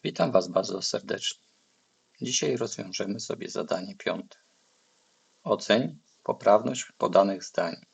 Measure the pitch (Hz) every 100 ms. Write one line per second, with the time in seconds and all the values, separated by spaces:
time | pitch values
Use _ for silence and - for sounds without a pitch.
0 | - - 85 95 90 90 95 98 - 101
1 | - - - - _ _ _ _ _ _
2 | _ _ 123 127 151 123 117 - 101 -
3 | 98 101 - - - - - 92 95 98
4 | - 90 - - _ _ _ _ _ _
5 | _ _ _ _ - 107 - 107 - -
6 | _ _ - - - 107 123 127 - _
7 | - 92 98 95 - - 87 - -